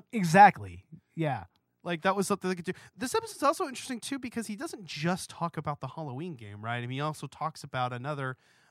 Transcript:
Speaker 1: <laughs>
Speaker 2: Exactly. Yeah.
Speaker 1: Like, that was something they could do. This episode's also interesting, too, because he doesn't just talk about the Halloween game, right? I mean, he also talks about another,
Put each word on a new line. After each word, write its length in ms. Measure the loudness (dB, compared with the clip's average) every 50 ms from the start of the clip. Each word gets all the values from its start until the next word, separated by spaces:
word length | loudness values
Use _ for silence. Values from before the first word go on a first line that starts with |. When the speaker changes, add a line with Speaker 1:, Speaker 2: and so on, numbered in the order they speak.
Speaker 1:
<laughs> 120 | -14 _ -2
Speaker 2:
Exactly. 720 | -2 2 6 10 12 12 12 10 8 -6 -12 -14 -16 -18 -20 -20 -20 _ _ -6
Yeah. 300 | -4 -2 -2 -2 -4 -6 -12 _ _ _ _ _ _ -6
Speaker 1:
Like, 180 | -6 -4 0 2
that 140 | 2 4
was 100 | 4 2
something 240 | 0 0 -2 0 -2
they 60 | -4
could 80 | -4 -4
do. 80 | -8 -8 -10 -10 -20 _
This 180 | -8 -6 -2 -2
episode's 280 | -2 -2 -4 -6 0 2
also 240 | 2 2 2 -2 -6
interesting, 320 | -6 -8 -8 -8 -8 -8
too, 180 | -6 -8 -8 -6
because 300 | -8 -8 -6 -6 -6 -6
he 80 | -6
doesn't 280 | -8 -8 -10 -10 -10 -12
just 460 | -12 -8 -2 0 0 0 -2 -4 -10
talk 260 | -8 -6 -6 -6 -6
about 240 | -6 -6 -6 -6 -6
the 60 | -8 -12
Halloween 460 | -10 -10 -10 -8 -8 -8 -8 -10 -10
game, 260 | -12 -14 -14 -12 -10
right? 180 | -6 -4 -4 -4
I 20 | -4
mean, 80 | -4
he 100 | -4 -4
also 280 | -4 -4 -4 -6 -10 -12
talks 340 | -10 -6 -6 -6 -6 -8 -12
about 300 | -6 -2 -2 0 0 -2
another, 440 | -4 -4 -4 -4 -4 -4 -6 -6 -8 _ _ _ _ _ _